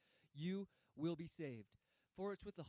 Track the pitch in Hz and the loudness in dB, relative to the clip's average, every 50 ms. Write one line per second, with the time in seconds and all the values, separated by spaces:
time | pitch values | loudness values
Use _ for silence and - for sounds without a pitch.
0 | _ - - - - _ - 143 160 180 190 196 196 - - _ _ _ _ 131 | _ -20 -20 -20 -20 _ -4 0 2 4 4 2 0 -2 -8 _ _ _ _ 2
1 | 151 170 170 151 165 156 - - 156 135 120 110 101 - - _ _ _ _ _ | 2 2 2 2 -2 -6 -4 -2 -2 -2 -2 -4 -8 -12 -18 _ _ _ _ _
2 | _ _ _ - 190 202 196 - - 208 - - 147 | _ _ _ -2 0 0 0 -2 -4 -8 -6 -6 -8